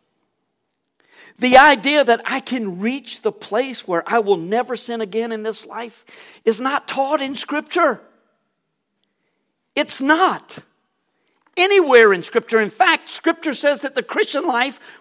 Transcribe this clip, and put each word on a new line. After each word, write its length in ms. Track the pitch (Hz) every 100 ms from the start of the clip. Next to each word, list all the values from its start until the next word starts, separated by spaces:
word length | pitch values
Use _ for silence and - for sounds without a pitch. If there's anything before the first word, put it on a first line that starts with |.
| _ _ _ _ _ _ _ _ _ _ _ _ - _
The 160 | 254 254
idea 480 | 302 269 214 294
that 160 | 269 233 -
I 140 | 262
can 400 | - 247 208 175
reach 420 | 214 277 - -
the 100 | 214
place 560 | 208 - 208 269 247 -
where 140 | 170 165
I 120 | 233
will 180 | 202 185
never 400 | 170 220 247 247
sin 240 | - 233
again 320 | 220 220 233
in 100 | 220
this 240 | 214 214 -
life 380 | 208 233 - _ - - -
is 160 | - 214
not 260 | 262 277 -
taught 360 | 269 269 302
in 120 | 269
Scripture. 680 | 269 - 294 302 330 330 220 - _ _ _ _ _ _ _ _ _ _ _ _ _ _ _ _
It's 280 | - 302 -
not 560 | 269 320 370 175 - - - _ _ _ _ _ _ _ _ -
anywhere 560 | 370 403 311 247 220
in 100 | 185
Scripture. 380 | - 233 214 226
In 80 | 208
fact, 400 | - 370 320 -
Scripture 460 | - 330 330 320
says 260 | 240 285 269
that 140 | 277
the 80 | 262
Christian 440 | - - - 294 359
life 340 | 240 262 - - -